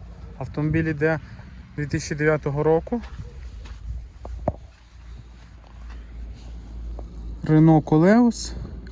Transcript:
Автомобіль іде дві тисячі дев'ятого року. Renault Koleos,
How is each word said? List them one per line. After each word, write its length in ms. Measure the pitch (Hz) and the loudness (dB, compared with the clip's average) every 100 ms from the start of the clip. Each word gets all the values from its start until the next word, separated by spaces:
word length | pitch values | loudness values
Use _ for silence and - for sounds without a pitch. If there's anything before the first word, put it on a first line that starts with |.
| - - - - | -16 -16 -14 -10
Автомобіль 460 | 131 151 151 160 | -8 -2 0 2
іде 360 | 160 147 160 156 - - - - - - | 0 2 2 2 -4 -16 -16 -18 -12 -8
дві 120 | 147 | -2
тисячі 280 | 160 - 147 | -2 -2 2
дев'ятого 480 | 151 151 151 143 | 4 4 0 2
року. 380 | 151 165 - 233 - - - - - - - - - - - - - - - - - - - - - - - - - - - - - - - - - - - - - - - - - - - - | 4 4 2 -4 -4 -12 -14 -14 -14 -14 -14 -12 -10 -10 -12 -14 -12 -6 -4 -4 -8 -20 -20 -20 -18 -18 -18 -20 -20 -20 -20 -18 -16 -16 -14 -14 -14 -14 -14 -14 -14 -12 -10 -10 -12 -12 -12 -6
Renault 400 | - 156 160 156 | 4 8 8 8
Koleos, 680 | - 156 180 233 240 - - - - - - | 6 6 8 6 6 2 -6 -10 -10 -12 -14